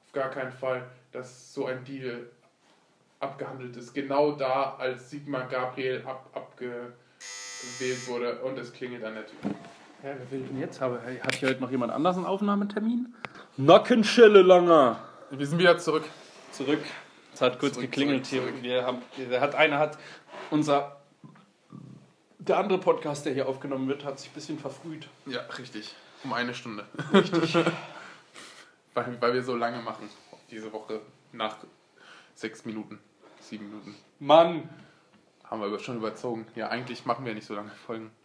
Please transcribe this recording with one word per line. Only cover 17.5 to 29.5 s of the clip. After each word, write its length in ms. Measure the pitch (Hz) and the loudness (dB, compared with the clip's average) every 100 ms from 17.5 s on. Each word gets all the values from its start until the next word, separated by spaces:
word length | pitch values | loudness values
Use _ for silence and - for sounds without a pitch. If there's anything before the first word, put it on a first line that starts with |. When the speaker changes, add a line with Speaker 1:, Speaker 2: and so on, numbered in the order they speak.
| 123 | 2
Speaker 2:
kurz 160 | 143 | -2
Speaker 1:
Zurück, 160 | 123 131 | -2 -4
Speaker 2:
geklingelt 360 | 135 143 131 - | 0 2 0 -2
Speaker 1:
zurück, 160 | 131 | -4
Speaker 2:
hier. 80 | 127 | -4
Speaker 1:
zurück. 120 | 131 | -6
Speaker 2:
Wir 220 | 123 127 | -2 0
haben, 180 | 123 123 - 135 | 0 -4 -10 -12
der 240 | 123 123 | -2 0
hat, 140 | 139 | 0
einer 240 | 131 156 143 | 4 4 4
hat, 200 | 151 - - - - - - | 0 -2 -18 -20 -18 -16 -2
unser, 500 | 151 147 143 143 - _ _ - - _ _ _ - - - - _ _ _ | 0 2 2 0 -12 _ _ -20 -20 _ _ _ -20 -18 -20 -20 _ _ _
der 200 | - 170 | 0 0
andere 200 | 202 185 | 2 0
Podcast, 460 | 180 - 156 143 | 2 0 -2 -4
der 80 | 160 | -4
hier 160 | 131 131 | -2 -2
aufgenommen 400 | 131 139 139 131 | -4 -6 -4 -2
wird, 160 | 139 | -4
hat 160 | 147 135 | -6 -12
sich 100 | - | -14
ein 40 | |
bisschen 240 | 147 - 151 | -16 -10 -10
verfrüht. 500 | 139 - 165 156 - - | -10 -12 -14 -14 -16 -18
Speaker 1:
Ja, 160 | 143 120 - - | -10 -10 -8 -12
richtig. 360 | 123 107 - - - - | -12 -14 -14 -20 -20 -14
Um 100 | 139 | -6
eine 180 | 117 123 | -4 -4
Stunde. 320 | 120 120 104 - - - | -6 -10 -10 -10 -12 2
Speaker 2:
Richtig. 440 | 196 185 160 160 170 | 4 4 0 2 2
Speaker 1:
<laughs> 1300 | 165 - - - - - - - - - - _ _ | 0 -4 -14 -18 -20 -20 -20 -20 -20 -20 -20 _ _
Weil, 220 | - 120 117 | -6 -6 -2
weil 140 | 120 | 0
wir 80 | 127 | 0
so 140 | 127 | -2